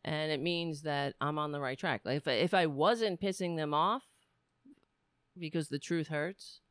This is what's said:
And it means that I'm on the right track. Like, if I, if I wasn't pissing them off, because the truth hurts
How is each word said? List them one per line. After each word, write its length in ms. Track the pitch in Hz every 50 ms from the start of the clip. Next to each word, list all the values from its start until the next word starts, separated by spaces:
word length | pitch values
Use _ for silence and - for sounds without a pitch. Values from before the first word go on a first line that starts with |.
| _
And 280 | - 156 151 156 156
it 80 | 156 143
means 420 | - 175 175 170 170 165 156 143
that 320 | 156 156 143 143 143 143 - _
I'm 180 | - 147 151 151
on 140 | 151 147
the 80 | 147 143
right 180 | 139 127 135 -
track. 240 | - 170 135 101 _
Like, 120 | - 131 147
if 100 | - -
I, 40 |
if 220 | 127 110 160 170 -
I 120 | 190 170
wasn't 540 | 156 143 135 151 196 240 226 226 208 180 165
pissing 360 | 196 196 180 - 185 175 170
them 180 | 160 156 151 151
off, 280 | 151 165 190 226 269 - _ _ _ _ _ _ _ _ _ _ _ _ 277 - _ _ _ _ _ _ _ _ _ _ _ _ 180
because 300 | 170 156 151 170 151 -
the 100 | - 143
truth 300 | - - 170 165 151 -
hurts 520 | 160 147 147 175 196 _ - - - - _ _